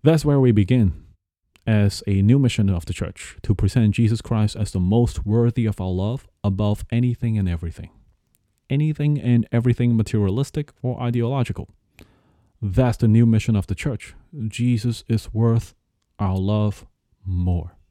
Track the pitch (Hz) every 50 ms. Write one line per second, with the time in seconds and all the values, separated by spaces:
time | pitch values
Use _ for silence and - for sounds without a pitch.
0 | - 147 165 156 143 151 143 139 131 123 113 107 101 87 131 127 110 90 71 -
1 | - - _ _ _ _ _ _ _ _ _ _ _ - 110 104 104 101 - -
2 | - - 98 98 98 104 127 143 135 120 - - 104 98 95 85 - - 92 -
3 | - - - - - - - - - - 104 - - 95 - 131 113 104 101 -
4 | 120 107 117 110 - - 120 110 107 104 - - 104 - - 95 90 90 107 117
5 | 120 113 - - - 104 107 117 117 117 117 - 113 110 104 - 92 95 92 92
6 | 95 107 120 135 - - _ _ - 101 98 95 107 104 104 - - - 117 117
7 | 123 123 120 - - 117 110 107 98 90 85 82 - 82 - - 85 - _ _
8 | _ _ _ _ _ _ _ _ _ _ _ _ _ _ 135 139 151 156 151 -
9 | 147 147 147 139 - 123 123 123 107 - - 120 117 127 117 - 123 120 117 110
10 | 107 - - 107 104 95 95 120 139 - - 160 147 - _ _ - 127 123 -
11 | 127 120 120 123 117 117 135 139 120 - - - - - _ _ _ _ _ -
12 | - _ _ _ _ _ _ _ _ _ _ _ - 101 92 127 127 123 113 -
13 | 123 110 107 113 120 117 113 107 - - 113 101 92 - 95 - - 151 120 -
14 | - - - - - _ - 143 113 110 - - 120 123 123 110 104 120 113 -
15 | - - 117 107 - - - 110 117 117 117 117 - - _ _ _ _ _ _
16 | _ _ _ - 104 95 95 95 95 101 107 107 107 104 98 - - - _ _
17 | _ _ _ _ _ 92 92 90 90 90 87 85 80 87 - _ _ _